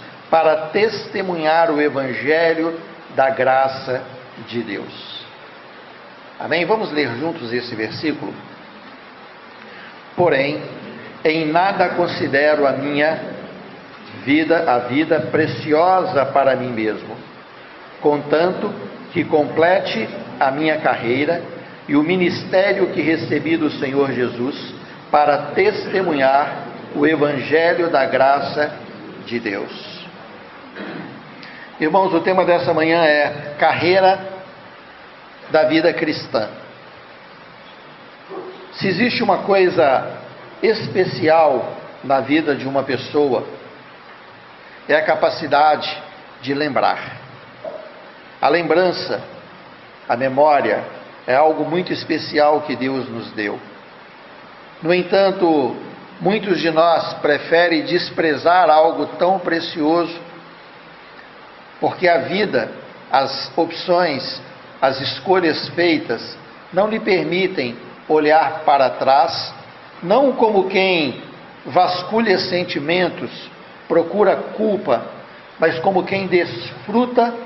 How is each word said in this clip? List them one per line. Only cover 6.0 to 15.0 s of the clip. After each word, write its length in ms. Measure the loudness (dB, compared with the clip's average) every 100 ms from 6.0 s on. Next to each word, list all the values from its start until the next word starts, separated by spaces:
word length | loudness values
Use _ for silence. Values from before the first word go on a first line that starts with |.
| -20 -20 -20 -12
Amém? 240 | -4 -2
Vamos 260 | 0 0 -2
ler 280 | -2 -4 -4
juntos 340 | -6 -6 -6
esse 220 | -6 -6
versículo? 580 | -6 -6 -4 -6 -6 -8 -12 -16 -20 -20 -20 -20 -20 -20 -20 -20 -20 -20 -20 -20 -18 -20 -20 -12 2
"Porém, 600 | 2 4 0 -4 -8 -14 -14 -16 -16 -2
em 220 | 0 0 2
nada 420 | 2 2 2 0
considero 760 | 0 -2 -2 -2 2 4 4
a 60 | 2
minha 500 | 0 -2 0 0 0 -8 -12 -14 -16 -18 -18 -20 -20 -18 -10
vida, 460 | 0 2 4 2 4
a 80 | 0
vida 400 | 2 -2